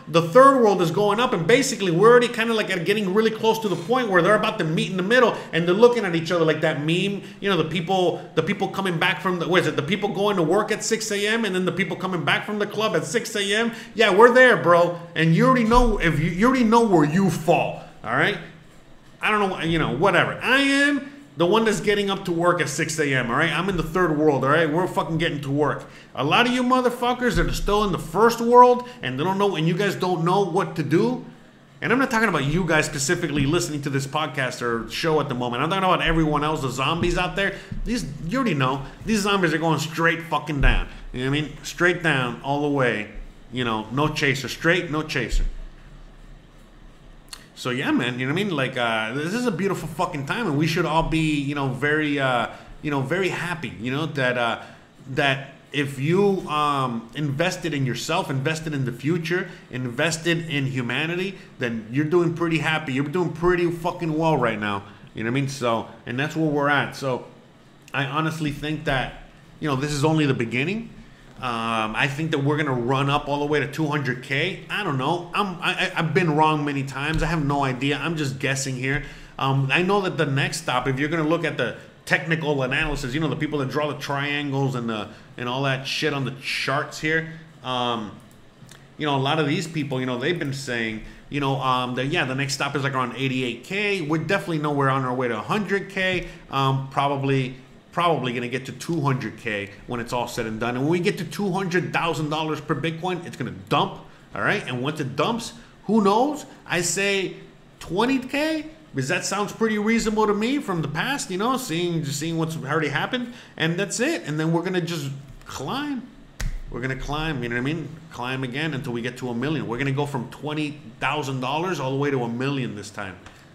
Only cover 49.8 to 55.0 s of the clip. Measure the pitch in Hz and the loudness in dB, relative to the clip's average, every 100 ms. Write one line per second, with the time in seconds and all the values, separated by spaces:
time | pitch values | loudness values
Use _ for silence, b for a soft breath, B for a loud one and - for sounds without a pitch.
49.8 | 165 - 175 156 135 202 214 139 160 160 | -6 -4 -4 -4 -4 -4 0 0 0 0
50.8 | 160 160 160 160 156 147 139 143 139 117 | 0 0 2 2 2 0 -2 -2 -2 0
51.8 | 143 151 151 143 135 120 110 B B B | 0 2 0 0 2 2 0 B B B
52.8 | 156 143 135 165 139 135 170 165 113 87 | -4 -2 0 0 0 -2 -6 -6 -8 -8
53.8 | 120 139 160 139 127 123 117 110 B B | -4 -2 -2 0 0 0 0 -2 B B
54.8 | B - | B -20